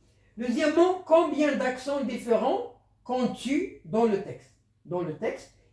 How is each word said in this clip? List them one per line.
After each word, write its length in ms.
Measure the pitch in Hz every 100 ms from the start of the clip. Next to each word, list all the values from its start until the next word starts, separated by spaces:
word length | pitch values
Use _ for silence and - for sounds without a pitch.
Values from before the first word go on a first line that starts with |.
| _ _ _ -
Deuxièmement, 680 | 240 226 311 311 359 370 -
combien 500 | 320 330 277 294 247
d'accents 480 | 254 254 - 277
différents 760 | 233 240 240 220 247 339 480 - _ _
comptes-tu 760 | - 254 240 - 240 294 381 -
dans 200 | 160 214
le 180 | 233 196
texte? 300 | - 123 - _ _ _
Dans 160 | - 175
le 160 | 165 151
texte, 380 | 226 269 - _ _